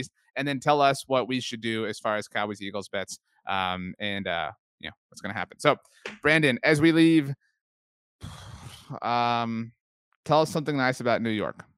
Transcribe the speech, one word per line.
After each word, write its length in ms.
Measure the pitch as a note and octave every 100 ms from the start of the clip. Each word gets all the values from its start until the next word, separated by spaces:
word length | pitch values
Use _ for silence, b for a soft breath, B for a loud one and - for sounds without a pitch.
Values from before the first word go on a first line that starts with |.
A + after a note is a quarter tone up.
East. 20 | B2+ _ _ C3
And 120 | C#3+
then 120 | C3+
tell 220 | D3+ D3
us 220 | C#3 C3+ -
what 200 | C3 A2
we 120 | B2+
should 220 | - A#2
do 240 | A2+ A2 G#2+
as 140 | G#2
far 180 | A2+ G#2+
as 100 | -
Cowboys, 320 | A2 G#2 G2+
Eagles 280 | G2+ G2+ G2
bets, 300 | G2 F#2 - _ _ -
um, 460 | F#2+ F#2 F#2 F2+ -
and, 280 | G#2 G2+ F#2
uh, 240 | E2+ D#2 - _ _
you 100 | D#2+
know, 40 | - _
what's 120 | -
gonna 120 | G2
happen. 260 | F#2 F2+ -
So, 180 | D3 C3 _ B B -
Brandon, 360 | D3 D#3+ D3 A#2+
as 180 | D3 D#3
we 100 | E3
leave, 420 | D#3+ E3 E3 C#3 C#3 _ _ _ _ _ _ _ _
<sighs> 800 | - - - - B2+ - - C3+
um, 680 | A2+ A#2+ A#2+ A#2+ A#2 A2+ A#2 - _ _ _ _ -
tell 160 | D#3
us 80 | D#3
something 260 | E3 D3 C#3+
nice 240 | B2+ B2+
about 220 | A#2+ G#2
New 80 | A#2
York. 340 | G#2+ D2 - -